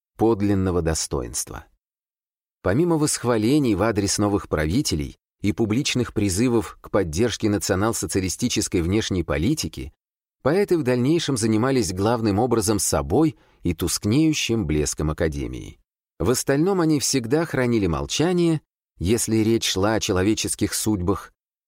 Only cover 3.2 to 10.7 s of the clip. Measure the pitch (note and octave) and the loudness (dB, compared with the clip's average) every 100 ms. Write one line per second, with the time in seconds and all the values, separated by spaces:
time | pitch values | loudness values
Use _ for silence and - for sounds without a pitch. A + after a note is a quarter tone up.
3.2 | A#2+ A#2 A2 D3+ C3 F#2+ A2 G#2 G2 - | 0 2 2 2 2 2 0 0 -2 0
4.2 | G#2 G2+ - D#2+ D#2 G2+ D3+ E2 C#2 - | 0 0 -2 -2 0 0 -2 -4 -6 -12
5.2 | _ _ G2 - A2+ A2 C#3+ B2+ A#2 - | _ _ -2 0 0 0 0 -2 -2 0
6.2 | G2+ F2 B2+ A#2 - - - A2 F2+ D#2 | 0 2 2 2 -2 -10 -4 -2 0 0
7.2 | A#2+ - A2 G2+ - F#2+ A2 A2+ F#2 G2+ | 0 0 0 0 0 0 0 -2 -2 -2
8.2 | F#2+ - A#2+ A2+ - F#2+ E2 G#2 G#2 F#2+ | -2 -2 -2 -2 -2 0 0 0 0 -4
9.2 | D#2+ D2 F2+ D#3 - - C2+ - _ _ | -2 0 0 -2 -4 -8 -14 -16 _ _
10.2 | _ _ C3 F3 G#3 | _ _ 0 2 2